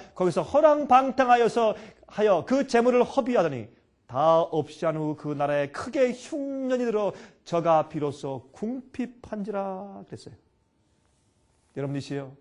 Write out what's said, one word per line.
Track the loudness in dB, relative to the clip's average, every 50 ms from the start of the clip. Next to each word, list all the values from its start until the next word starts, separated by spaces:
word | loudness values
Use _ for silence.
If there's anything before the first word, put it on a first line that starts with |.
| -10 -12 -4
거기서 | -2 -2 0 0 -2 -2
허랑방탕하여서, | 0 4 6 6 6 6 4 4 4 4 4 4 4 0 2 4 4 6 6 4 4 2 2 2 2 0 -2 -8 -20 -20 _ _ -10
하여 | -4 0 2 4 4 2 2
그 | 0 0 0 0 2
재물을 | 2 2 4 4 4 4 2
허비하더니 | 2 0 -2 -2 0 2 2 2 2 0 -6 -10 -12 _ _ _ _ _ _ _
다 | -8 -2 0 4 4 4 4
없이 | 2 0 -2 -4 -4 -4 -6 -6 -4
한 | -4 -2 -2
후 | -4 -4 -6
그 | -6 -6 -8
나라에 | -4 -2 -2 -2 0 -2 -2 -4
크게 | -6 -10 -10 -4 -2 0 0 0 0
흉년이 | -4 -10 -10 -8 -8 -6 -6 -6 -6 -4 -2 -2 -2 -2
들어 | -2 -2 -2 -2 -2 -4 -8 -12 -20 _ _ _
저가 | -6 -4 0 2 2 2 2 2 -2
비로소 | -4 -6 -6 -6 -6 -8 -8 -10 -10 -10 -12 -16
궁핍한지라 | -14 -10 -8 -8 -8 -10 -12 -12 -10 -10 -10 -10 -10 -16 -18 -12 -10 -10 -8 -8 -6 -6 -6 -6 -8 -10 -12 -14 -16 -18 -18 -18
그랬어요. | -18 -18 -18 -20 -20 -20 _ _ _ _ _ _ _ _ _ _ _ _ _ _ _ _ _ _ _ _ _ _ _ _ _ _ -10
여러분이시여, | -8 -6 -6 -6 -6 -8 -8 -8 -8 -8 -10 -16 -20